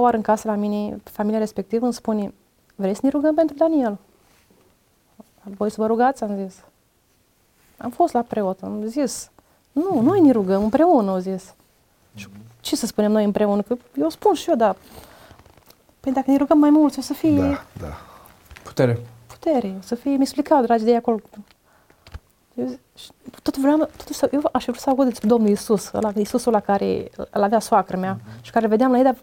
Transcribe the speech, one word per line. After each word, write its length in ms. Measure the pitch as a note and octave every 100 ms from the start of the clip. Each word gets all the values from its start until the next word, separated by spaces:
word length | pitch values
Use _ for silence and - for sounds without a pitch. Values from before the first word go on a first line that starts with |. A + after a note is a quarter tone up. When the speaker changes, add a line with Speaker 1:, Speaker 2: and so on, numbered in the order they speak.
| B3
Speaker 1:
oară 100 | A3+
în 60 |
casă 240 | G#3 G#3+ A3
la 80 | G#3
mine, 420 | G#3 G#3 G#3 G#3
familia 360 | - - G#3 A3
respectivă 460 | G#3+ - F#3+ A3+ B3
îmi 80 |
spune, 400 | A#3 - G#3+ G3 - _ _ _ -
„Vrei 180 | F#3+
să 60 | G#3
ne 60 | C4+
rugăm 260 | D4 D4+ D#4
pentru 200 | D#4+ C#4+
Daniel?” 420 | E4 D#4 A#3+ G3+ _ _ _ _ _ _ _ _ _ _ _ - - _ G3+ G3
„Voi 120 | G#3
să 60 | G#3+
vă 80 | A3
rugați?” 360 | A3+ B3 C4
am 120 | G#3 G3+ F#3+
zis. 100 | - _ _ _ _ _ _ _ _ _ _ _ -
Am 120 | A#3+
fost 240 | - E4+
la 80 | A#3+
preot, 380 | A#3 - F#3+ F#3+
am 200 | F#3+ G#3 A3
zis, 440 | B3+ C4 - - _ _ _ _
„Nu, 300 | C4+ F#4 D#4+
noi 180 | A#3+ G4
ne 120 | D4+
rugăm 320 | A#3+ F#3 G3
împreună”, 480 | G#3+ C4+ E4 D4+ G3
au 60 | F#3+
zis. 360 | F3+ F#3 - _ _ _ _ _ _ G#2+
„Și 120 | G2 G2+ A2+ _
ce 160 | - D4
să 100 | A3+
spunem 260 | - G#3
noi 120 | G#3+
împreună? 380 | G#3 G3 G#3 G3+
Că 140 | G3+ B3 _ C4+
eu 100 | D#4
spun 240 | - G#4+
și 160 | F4+ -
eu, 60 | C#4
dar... 200 | A3 - - - - - - - _ _ _ _ _ _
Păi, 120 | C#4
dacă 200 | C4 C4+
ne 60 | C#4
rugăm 200 | C#4+ D#4
mai 120 | D4
mulți, 300 | D4+ D4 C4+
o 20 |
să 120 | B3
fie” 260 | D4 D#4+ C#4+
Speaker 2:
Da, 220 | C#4 C#4 - -
da. 140 | D2+ - - - - _ - -
Speaker 3:
Putere. 360 | - - B2+ A#2 - - -
Speaker 1:
Putere, 480 | - E4+ C#4 G3+ F#3+
o 40 |
să 140 | F#3 A#3+
fie, 160 | C#4+ C#4
mi 60 |
explicau, 400 | C4+ - C#4+ D4+
dragi 220 | A#3 A#3
de 60 | A3
ei 60 | A#3
acolo. 240 | A#3 A3 - - - _ _ _ _ _ - - _ _ _
Eu 140 | - B3+
zi-, 120 | B3 _ -
și 140 | - _ - -
tot 140 | - C#4
vreau, 200 | C4+ D#4 D4+ -
totuși 220 | - D4+
să, 100 | C4+
eu 100 | C#4 D#4+
aș 120 | C4 -
vrea 100 | A#3+
să 100 | -
aud 180 | C4 C4
despre 200 | A#3 G#3+
Domnul 220 | A#3+ G#3+
Iisus, 420 | G3+ - G3+ -
ăla, 180 | G3+ G#3+ G3+
Iisusul 380 | G#3 B3 A#3+
ăla 80 | A3
care 460 | - G3 G3 F#3+ - - -
îl 120 | -
avea 160 | G3+ A3
soacră 380 | - G#3+ F#3 F#3
mea 140 | F#3
Speaker 2:
Mhm. 300 | F#3+ - -
Speaker 1:
și 100 | -
care 120 | A#3 A3
îl 60 |
vedeam 200 | G#3+ C4
la 60 | B3
ei, 60 |
dar 120 | C4 B3+